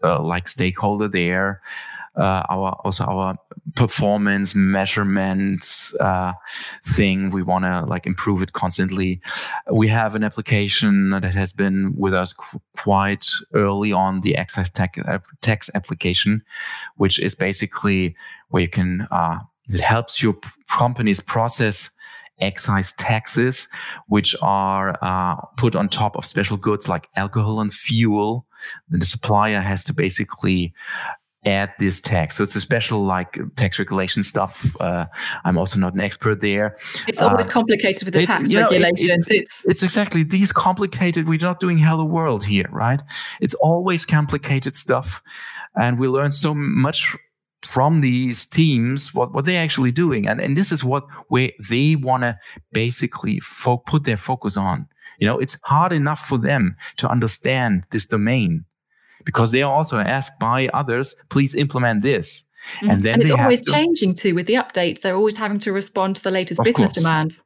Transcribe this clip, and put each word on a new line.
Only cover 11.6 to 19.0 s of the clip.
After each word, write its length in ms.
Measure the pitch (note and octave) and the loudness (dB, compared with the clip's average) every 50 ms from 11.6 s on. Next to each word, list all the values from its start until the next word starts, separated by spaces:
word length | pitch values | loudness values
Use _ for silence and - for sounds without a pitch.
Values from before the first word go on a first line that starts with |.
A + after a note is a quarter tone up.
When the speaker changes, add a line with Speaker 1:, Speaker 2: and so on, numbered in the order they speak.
| G2+ G2 F#2+ F#2+ F#2+ F#2+ - | -2 0 0 0 -2 -2 -2
Speaker 1:
with 200 | - G2 F#2+ F#2+ | -2 0 0 0
us 180 | F2+ F#2 F2+ - | 0 0 -2 -6
qu-, 260 | - - - - - - _ _ | -8 -14 -16 -16 -16 -16 _ _
quite 540 | - - G#2 G2+ G2 G2 G2+ G2+ - - - - - - - - | -6 0 2 2 4 2 2 0 0 0 0 0 -2 -4 -2 0
early 400 | A2 G2+ G2+ G2+ G2+ G#2 G#2+ G2 | 0 2 2 0 0 0 0 0
on, 280 | F#2 F#2+ F#2+ F#2+ F#2+ | 0 0 0 -2 -2
the 140 | F2+ F2+ - | 0 0 0
excise 360 | - F#2+ - - G2+ F2+ F2+ | 0 0 -2 -2 -2 -2 -2
tax, 260 | - - F2+ F2+ - - - | 0 -2 -2 -2 -4 -8 -6
app-, 220 | - E2+ F#2+ - - - _ - | -6 -6 -6 -8 -14 -12 _ -2
tax 260 | A2+ G#2+ - - - - | -2 -2 -2 -4 -4 -6
application, 680 | G2+ - - D#2+ - - F2 F2+ - - G2+ G#2+ A2+ - _ - - - - - - - - - | -8 -8 -8 -10 -4 -4 -2 0 0 2 2 0 0 -4 _ -14 -14 -12 -12 -12 -12 -14 -16 -2
which 240 | - G2 F#2+ - - | 0 0 0 2 0
is 160 | - G2 - | -2 -4 -2
basically 800 | - F#2+ G2 G2 - G#2 - - - - G#2 G2 F#2 F2+ F2 E2 - - - - - _ _ | -2 -4 -2 -2 -4 -6 -6 -6 -4 -2 0 0 0 0 -2 -4 -8 -18 -20 -20 -20 _ _
where 140 | - F2+ F2 | 0 0 0
you 60 | E2+ | 0
can, 380 | - F#2+ F2+ F2+ F2+ F#2 | 0 0 0 0 -2 -4